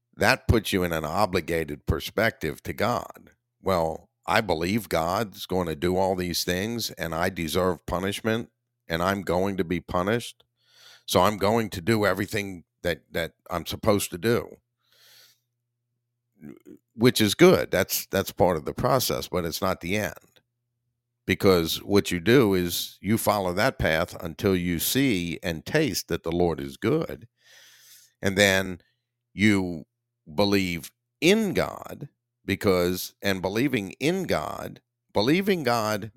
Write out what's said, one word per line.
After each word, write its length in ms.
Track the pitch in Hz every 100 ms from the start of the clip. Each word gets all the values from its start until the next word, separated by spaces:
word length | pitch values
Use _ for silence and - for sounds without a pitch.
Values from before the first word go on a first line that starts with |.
| _ -
that 320 | 98 131 -
puts 240 | 117 92
you 120 | 98
in 100 | 87
an 120 | 82 78
obligated 800 | 92 104 92 76 85 76 73 -
perspective 760 | 78 - - 110 - 78 69
to 100 | -
God. 580 | 67 104 113 - - - _ _ _
"Well, 480 | 95 90 80 78 - _ -
I 140 | 101
believe 460 | 107 80 85 110 98
God's 600 | 85 80 98 107 - -
going 180 | 92 85
to 80 | 76
do 220 | 87 92
all 180 | 95 92
these 280 | 90 82
things, 480 | - 90 107 117 -
and 240 | - 82 80
I 140 | 92
deserve 560 | 92 80 87 92 85 -
punishment, 640 | 90 95 101 113 113 - _ _ _ -
and 140 | 82
I'm 220 | 90 101
going 340 | 85 87 98 95
to 60 |
be 160 | 85 87
punished. 640 | - 90 92 117 - - _ _ _ _ - - -
So 160 | 110
I'm 160 | 104 104
going 320 | 98 117 107
to 100 | 95
do 240 | 82 113 101
everything 580 | 95 101 110 98 90 - _
that, 180 | 87 80 _
that 220 | 90 82 _ -
I'm 160 | 87 78
supposed 460 | - - 104 -
to 60 | 87
do," 400 | 110 120 - - _ _ _ _ _ - - _ _ _ _ _ _ _ _ _ _ _ 76 - - - _
which 260 | - 123 -
is 140 | 107
good. 380 | - 175 117 60
That's, 340 | 90 95 - -
that's 260 | 98 95
part 240 | - 90 80
of 100 | 73
the 80 |
process, 540 | - 123 135 - 64 -
but 180 | 90 85
it's 160 | -
not 200 | 95 87
the 160 | 87 104
end. 160 | 95 - _ _ _ _ _ _ _ _ _ _ -
Because 560 | 92 101 90 80 -
what 300 | - 101 -
you 80 | 87
do 340 | 85 135 107
is 440 | 95 87 - - -
you 160 | 92 110
follow 360 | - 104 92
that 260 | 90 127 -
path 360 | 87 80 87 -
until 340 | 85 78 101 92
you 220 | 87 85
see 600 | - 131 139 95 87 78
and 240 | 92 80 -
taste 440 | 156 147 85 -
that 140 | 85
the 80 | 82
Lord 280 | 85 87 78
is 180 | 69 65
good. 500 | 104 156 - 67 - _ _ - - - - - _ _
And 160 | 98 95
then 440 | 101 95 95 87 _ _ _ _ _
you 520 | 90 107 98 92 82 - _ _ _ -
believe 580 | 76 101 101 92 85 - _ _ -
in 340 | 160 214 208
God, 560 | 107 - - - - 139 _ _ _ -
because, 680 | 95 104 92 87 90 - -
and 200 | 98 95
believing 500 | 95 107 143 120 95 -
in 240 | 143 190
God, 580 | 165 87 - - - - _ _ _
believing 500 | 101 113 175 196 185
God 480 | 127 120 107 107 107